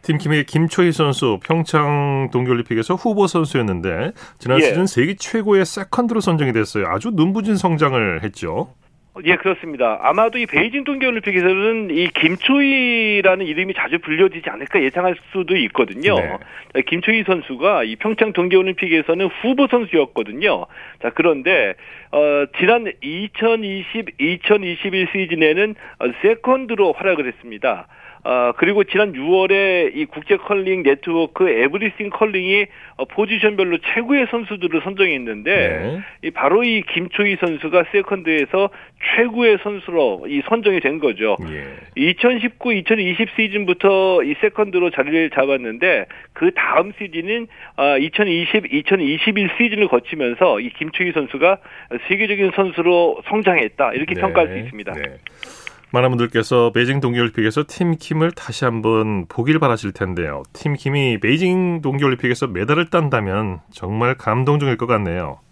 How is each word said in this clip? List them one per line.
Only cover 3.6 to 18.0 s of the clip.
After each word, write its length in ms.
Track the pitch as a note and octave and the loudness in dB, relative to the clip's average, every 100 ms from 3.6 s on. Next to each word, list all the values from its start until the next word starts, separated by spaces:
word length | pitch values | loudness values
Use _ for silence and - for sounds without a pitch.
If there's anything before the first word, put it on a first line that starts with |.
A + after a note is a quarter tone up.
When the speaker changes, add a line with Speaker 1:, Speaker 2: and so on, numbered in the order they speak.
| A2+ F2+ F2+ E2+ C#3+ - - _ | 0 -2 -2 -2 -4 -6 -20 _
Speaker 1:
지난 200 | B2 C3+ | 2 6
Speaker 2:
예. 40 | |
Speaker 1:
시즌 240 | D3+ A2+ F#3+ | 6 4 0
세계 280 | - D3 G3 | 2 0 -2
최고의 480 | - A3+ G#3+ G3 | -4 -2 2 4
세컨드로 560 | F3+ - F#3+ - A#3+ A3+ | 2 -4 -6 -2 0 0
선정이 320 | G3 D#3+ C3+ | 0 2 2
됐어요. 320 | A2+ G#2 G#2+ F#2 | 0 0 -2 -2
아주 240 | F#2 A3+ | -2 -2
눈부진 440 | G3+ E3 G3 G#3 G3+ | 2 2 2 0 0
성장을 680 | F#3 D#3+ D3+ C3 G#2+ D#2+ | 2 2 2 2 0 0
했죠. 460 | G#2 - E2+ F2 F3+ - _ _ _ - | -4 -6 -6 -4 -6 -10 _ _ _ -6
Speaker 2:
예, 100 | D3 F3 | 0 0
그렇습니다. 640 | F#3+ F#3 E3 C#3+ A#2+ G#2+ | 0 -4 -6 -2 -2 0
아마도 360 | C3 E3+ A3+ B3 | 0 2 2 0
이 60 | |
베이징 400 | A#3 D3 G#3 C4+ | -2 -2 -2 -2
동계올림픽에서는 1040 | C#4 C#4 C4 A#3 G#3 F#3 F3+ F#3+ G#3+ A3+ G#3 | -4 -2 -2 -2 -2 0 2 2 0 0 -2
이 180 | D#3 F3 | 0 0
김초희라는 1400 | - D#3+ F#3 - C#4 C#4 C4+ B3 A#3 A3 G#3 F#3+ F#3 F3+ | 0 0 0 2 2 4 2 0 0 0 2 2 2 -2
이름이 260 | D3+ F#3 | -4 -4
자주 240 | F#3+ D#3+ E3 | -4 -4 -4
불려지지 500 | D#3+ D#3 F#3+ E3 D#3+ | -4 2 2 2 -12
않을까 320 | - - G3 | -10 -4 0
예상할 340 | C3+ F3 F3+ E3+ - | 0 0 -2 -2 -8
수도 240 | F#3+ F3 F#3 | -8 -2 0
있거든요. 580 | A2+ - A2+ G2+ F3 | 0 0 -2 0 0
Speaker 1:
네. 680 | E3 E2 - - - - C3 | 0 -2 -8 -14 -20 -6 -4
Speaker 2:
김초희 420 | - E3+ F3 A3+ | -2 -2 0 0
선수가 600 | G3 F#3 - B2+ E3+ F#3+ | 0 -2 -4 -2 0 0
이 120 | A2+ | -2
평창 380 | A2 | -4